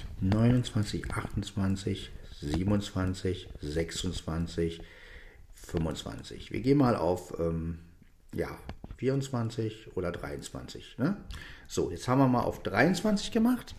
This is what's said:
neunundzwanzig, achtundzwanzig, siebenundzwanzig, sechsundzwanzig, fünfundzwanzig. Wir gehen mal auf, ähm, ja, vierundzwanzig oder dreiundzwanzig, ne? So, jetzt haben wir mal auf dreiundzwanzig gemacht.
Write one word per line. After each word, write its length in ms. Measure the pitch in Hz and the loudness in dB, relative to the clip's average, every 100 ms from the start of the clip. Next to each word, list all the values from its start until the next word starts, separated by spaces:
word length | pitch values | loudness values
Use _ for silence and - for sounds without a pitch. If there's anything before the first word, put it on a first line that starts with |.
| - - | -6 0
neunundzwanzig, 920 | 95 110 117 123 117 110 101 - - | 4 6 6 6 4 0 0 -2 -4
achtundzwanzig, 1000 | 107 - 110 101 - 95 95 - 95 - - - - | -4 -2 -4 -4 0 0 0 -2 -4 -6 -12 -14 -8
siebenundzwanzig, 1120 | 71 80 95 104 101 92 92 92 92 92 - - | -2 0 2 2 0 -2 -2 0 -2 -2 -6 -10
sechsundzwanzig, 1200 | 73 78 82 - 92 82 - 80 82 - 82 82 - - - - - - - | -4 -2 -2 -2 -4 -4 -4 -2 -2 0 -2 -2 -14 -18 -18 -18 -18 -20 -20
fünfundzwanzig. 1000 | - - 85 80 69 - - - - - | -18 -4 -2 0 -4 -6 -10 -10 -12 -8
Wir 80 | 101 | -2
gehen 160 | 120 143 | 4 6
mal 180 | 123 | 6
auf, 460 | - 82 90 - - | 6 4 2 -2 -2
ähm, 380 | 82 82 82 82 - - - - - | 0 0 -2 -6 -10 -20 -20 -20 -10
ja, 160 | - 76 76 - - - - | -4 -4 -6 -12 -12 -12 -4
vierundzwanzig 1000 | 123 135 135 120 113 - 110 - - - | 0 0 0 -2 -2 -2 -4 -4 -8 -4
oder 160 | 87 | -2
dreiundzwanzig, 880 | - 71 71 - - 64 - - - | -2 -6 -8 -8 -10 -10 -12 -10 -2
ne? 180 | 143 208 - - - - - | 0 0 -6 -12 -14 -16 -6
So, 240 | - 73 | -2 -2
jetzt 160 | 85 - | -2 2
haben 120 | 131 | 6
wir 100 | 131 | 6
mal 140 | 123 | 6
auf 200 | - - | 2 -2
dreiundzwanzig 720 | - 98 160 175 214 202 - | 0 4 6 4 2 2 2
gemacht. 440 | 226 226 247 - | 4 4 4 -2